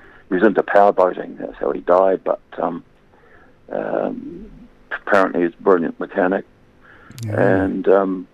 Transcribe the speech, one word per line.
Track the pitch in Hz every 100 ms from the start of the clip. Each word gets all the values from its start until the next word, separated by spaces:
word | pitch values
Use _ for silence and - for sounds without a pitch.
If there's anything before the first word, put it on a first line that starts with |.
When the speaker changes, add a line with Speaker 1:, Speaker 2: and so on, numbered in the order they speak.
| - - -
Speaker 1:
he |
was | 180
into | 117 95
powerboating. | - 101 101 95 90 - - -
That's | - -
how | -
he | -
died. | - 90 95 92
But, | - - _ -
um, | - 85 - _ _ _ _ - _ _ -
um, | - - 52 50 - 285 349 - - - _ -
apparently | - - 101 95 85
he's | 85 -
a |
brilliant | 104 90 82 -
mechanic. | 87 98 92 95 - _ _ _ _ - - -
Speaker 2:
Yeah. | 113 104
Speaker 1:
And, | 98 95 95 95 95
um, | 98 95 92 90